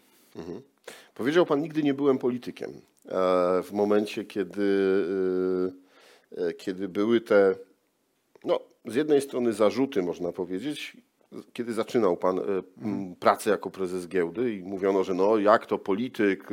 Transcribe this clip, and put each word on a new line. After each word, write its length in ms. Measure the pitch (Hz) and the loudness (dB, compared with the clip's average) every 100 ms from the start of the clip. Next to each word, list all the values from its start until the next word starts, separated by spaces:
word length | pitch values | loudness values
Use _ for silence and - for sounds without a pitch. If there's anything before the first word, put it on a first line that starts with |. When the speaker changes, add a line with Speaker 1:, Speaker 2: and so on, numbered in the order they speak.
| _ _ _ - | _ _ _ -14
Speaker 1:
Mhm. 260 | 85 95 - _ - - - | -12 -14 -16 _ -20 -20 -20
Powiedział 320 | - 120 170 160 | -4 -4 -2 -2
pan: 160 | 143 | -2
„Nigdy 220 | 160 151 | -2 -2
nie 100 | 147 | -2
byłem 240 | 139 143 127 | 0 2 2
politykiem”, 520 | 127 123 - - - | 0 -4 -8 -12 -12
e, 920 | - - _ - 92 92 90 90 92 | -12 -20 _ -6 -2 2 2 4 2
w 80 | 85 | 0
momencie, 540 | 101 104 104 104 113 101 | 0 2 2 0 -6 -8
kiedy, 760 | 107 90 98 98 98 98 95 85 95 92 92 92 92 92 90 _ _ - _ _ - | -6 -6 -2 0 2 2 2 0 -2 -2 0 0 0 -2 -6 _ _ -20 _ _ -6
e, 100 | 87 | -6
e, 60 | |
kiedy 340 | - - 92 98 | -4 -8 -6 -6
były 340 | 90 107 117 | -2 2 2
te, 340 | - 104 98 95 - _ _ _ _ _ _ _ | 4 6 6 2 -6 _ _ _ _ _ _ _
no, 160 | - - - _ 131 | -4 -2 -4 _ -4
z 100 | 113 | -2
jednej 260 | 151 143 | 2 2
strony 320 | 139 131 120 | 2 0 0
zarzuty, 480 | 104 104 104 135 107 | 4 4 4 0 0
można 300 | 87 82 87 | -2 -4 -6
powiedzieć, 680 | 85 87 92 139 147 - - _ _ _ - - | -6 -6 -6 -6 -8 -12 -16 _ _ _ -20 -14
kiedy 200 | - 117 | -10 -6
zaczynał 440 | 107 107 123 98 87 | -4 0 2 2 2
pan, 220 | 92 92 | 0 0
e, 20 | |
Speaker 2:
Mhm. 220 | - 95 - - | -2 -4 -6 -10
Speaker 1:
m, 320 | 107 98 95 85 | -6 -6 -6 -2
pracę 340 | 110 98 110 | 0 2 0
jako 200 | 92 95 | -2 -2
prezes 380 | 95 92 92 87 | -6 -6 -6 -4
giełdy 460 | 92 85 85 123 | -2 -2 -2 -4
i 100 | 101 | -4
mówiono, 400 | 90 98 98 98 | -8 -2 2 2
że 100 | 92 | 2
no, 240 | 90 98 110 | 2 4 4
jak 280 | 101 113 - | 6 4 4
to 120 | 101 | -4
polityk 720 | - 98 123 - 104 95 - | 0 -2 -2 0 0 0 -2